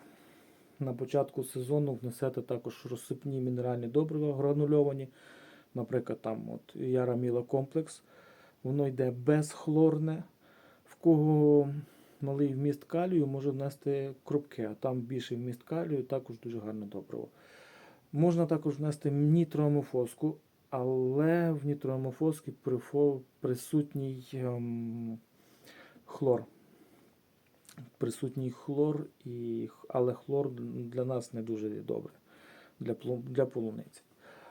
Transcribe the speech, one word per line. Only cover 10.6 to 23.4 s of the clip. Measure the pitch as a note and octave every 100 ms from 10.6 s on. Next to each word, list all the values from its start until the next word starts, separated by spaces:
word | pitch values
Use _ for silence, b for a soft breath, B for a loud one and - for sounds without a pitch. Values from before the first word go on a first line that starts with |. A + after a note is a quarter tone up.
| b b
В | _
кого | - E3+ D#3 D3+ D3+ D3+ D3 C#3+ D3 D3 B B B
малий | C#3 C#3 C#3+
вміст | C3 D3 C#3+
калію, | - E3 F3+ F3 C#3+
може | C3+ C#3
внести | C3+ C#3 C#3+ C#3+ C#3 C3+ C3+
кропки, | - C#3+ C#3+ -
а | A2
там | G#2+ C3+ B2+
більший | A#2+ B2+ - A#2+
вміст | B2 B2
калію, | - D#3+ E3+ C#3+
також | B2+ C3+ B2+ A#2
дуже | A#2+ A#2
гарне | G#2 G#2+ G2+
добриво. | G2+ F#2+ A#1 - B B B B B B B _
Можна | C#3+ E3+ E3+ D#3+
також | D#3+ D#3 C3+
внести | D3+ D3 D3
нітроамофоску, | C#3+ D3 E3 D#3+ D3+ D3 D3 C3 B2+ A#2+ - D#3 D#3 _ _ _
але | C3 B2+ C3 B2+ C3+ D#3 E3+ E3+
в | D3+ C#3+
нітроамофоскі | C#3+ C3+ C3 C3 B2+ D#3+ D#3 - C#3+
прифо-, | - B2+ B2+ C#3+ D3 C3+ B2+ _